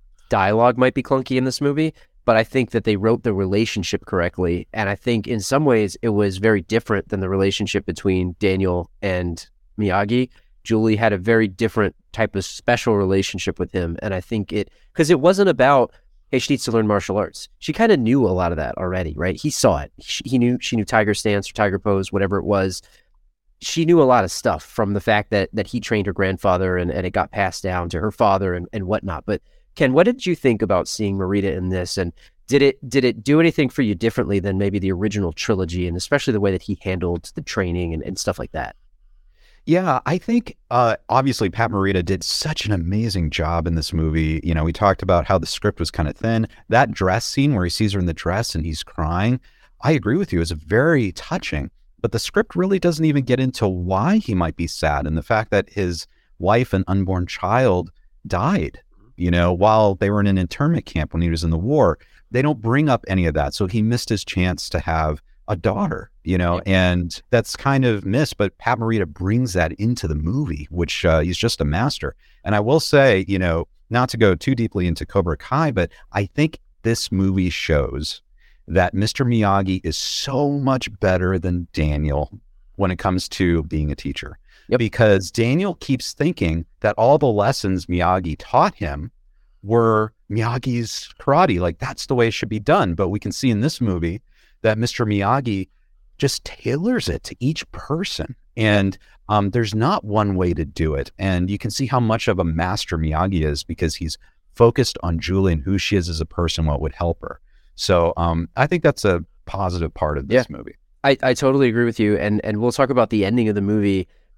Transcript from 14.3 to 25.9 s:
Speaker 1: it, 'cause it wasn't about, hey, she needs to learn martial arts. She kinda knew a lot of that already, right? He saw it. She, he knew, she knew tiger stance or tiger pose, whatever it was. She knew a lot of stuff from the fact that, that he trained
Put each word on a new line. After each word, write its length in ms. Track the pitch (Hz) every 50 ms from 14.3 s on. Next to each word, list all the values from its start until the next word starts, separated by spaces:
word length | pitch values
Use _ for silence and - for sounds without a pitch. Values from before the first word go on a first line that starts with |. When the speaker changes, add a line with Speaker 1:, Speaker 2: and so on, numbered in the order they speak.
| 117 107 95 -
Speaker 1:
it, 200 | 85 104 98 - _ _ _ _ -
'cause 160 | - 156 151
it 80 | 180 131
wasn't 300 | 147 175 190 196 202 185
about, 440 | 147 120 127 139 143 131 113 - _ - _ _ _ _ _ -
hey, 80 | 135 127
she 140 | - - 139
needs 100 | 120 -
to 60 | 120
learn 160 | 113 113 107
martial 280 | 104 104 98 - - 95
arts. 300 | 104 92 - - - - - _ -
She 120 | - -
kinda 240 | - - 226 226 196
knew 300 | 139 113 113 131 139 120
a 20 | 92 92
lot 180 | 90 90 85
of 60 | 82
that 180 | 78 71 60 -
already, 360 | - 92 90 92 92 90 76 -
right? 240 | - 85 95 85 -
He 120 | - 151
saw 260 | - - - 110 85
it. 140 | 73 71 - _ -
She, 220 | - - - - -
he 120 | 113 131 123
knew, 180 | 120 123 123 120
she 160 | - - 120
knew 80 | 110 98
tiger 300 | - 117 110 107 107 101
stance 360 | - - 107 101 101 98 -
or 40 | -
tiger 240 | - 104 98 95 98
pose, 320 | - 107 98 95 95 -
whatever 260 | 101 95 98 90 101
it 80 | 95 -
was. 360 | 98 101 98 95 95 87 - _ _ _ _ _ _ _ _ _ _ _ _ _ _ _ _
She 240 | - - - 160 160
knew 160 | 165 175 165
a 20 | 139
lot 180 | 127 123 117 95
of 80 | 87
stuff 320 | - - - 113 82 73 -
from 300 | - - - 107 101 101
the 60 | 98
fact 300 | - 113 107 104 - -
that, 180 | 110 101 92 - -
that 140 | 110 95
he 120 | - - 117
trained 280 | - -